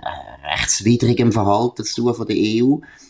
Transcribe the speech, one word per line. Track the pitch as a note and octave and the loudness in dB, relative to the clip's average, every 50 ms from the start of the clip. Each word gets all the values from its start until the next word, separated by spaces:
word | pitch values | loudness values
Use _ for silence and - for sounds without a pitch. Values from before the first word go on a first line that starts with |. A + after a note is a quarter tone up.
| - - - - - - - - C#2+ D2 D2+ | -12 -12 -12 -12 -16 -18 -20 -14 -8 -6 -4
rechtswidrigem | - - - - - G2 A2+ A#2+ A#2+ A#2+ A#2 A#2+ B2 A#2+ A#2 | -4 -2 -2 -2 0 2 2 2 4 2 2 2 2 2 2
Verhalten | G#2 A2+ G2 G2+ G2+ G#2+ A#2+ A#2+ - - A2 | 2 2 2 2 2 2 0 -2 -4 -6 -10
zu | - - A#2+ A#2+ | -8 -4 -2 0
tun | A#2+ A#2 | 0 0
von | A#2 A2 | -2 -4
der | - G#2+ | -2 0
E | - G#2 G#2+ A2 A2+ | 0 0 2 2 2
U. | B2 C3+ D3 D#3 - - - - - | 2 2 2 0 -2 -12 -20 -20 -20